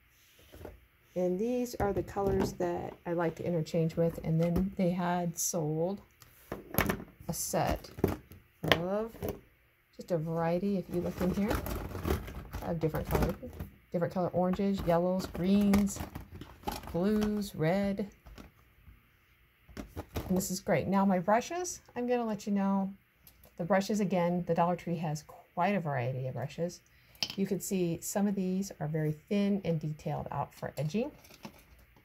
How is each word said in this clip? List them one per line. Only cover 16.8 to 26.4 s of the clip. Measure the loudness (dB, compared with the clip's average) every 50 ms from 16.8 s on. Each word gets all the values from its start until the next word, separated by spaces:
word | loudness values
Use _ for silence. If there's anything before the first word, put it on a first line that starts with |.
| -6 -4
blues, | 0 2 2 4 4 4 2 2 0 0 -2 -4 -2
red. | 0 2 2 4 4 2 0 0 -2 -4 -6 -8 -16 -20 -20 -18 -16 -18 -18 -20 -20 -20 _ _ -20 -20 -20 -20 -20 -20 _ _ _ _ _ _ _ _ _ _ _ _ -18 -14
And | -14 -14 -12 -12 -12 -10 -8 -8 -6 -2 0 0
this | 0 0 0
is | -4 -2
great. | 0 2 2 2 4
Now | 4 4 4 6
my | 4 4 4
brushes, | 4 4 4 4 2 0 -4 -4 -4 -4 -6 -10 -12 -10 -6
I'm | -4 0
gonna | 0 2 2 0
let | 0 -4 -4 -2
you | 0 0
know. | 2 2 2 2 2 0 -2 -4 -10 _ _ _ _ -20 -20 -20 -20 -20 -12 _ -4
The | 0
brushes, | 2 4 4 4 2 0 0
again, | 2 2 2 2 2 2 2 2 0
the | 2 2
Dollar | 4 4 2 2
Tree | 0 -2 -4 -4
has | -2 -2 -2 -4 -4
quite | -6 -12 -20 -20 -20 _ -2 0 2 2 2
a | 0
variety | 0 0 -2 0 0 -2 -2 -4 -4
of | -4 -4
brushes. | -4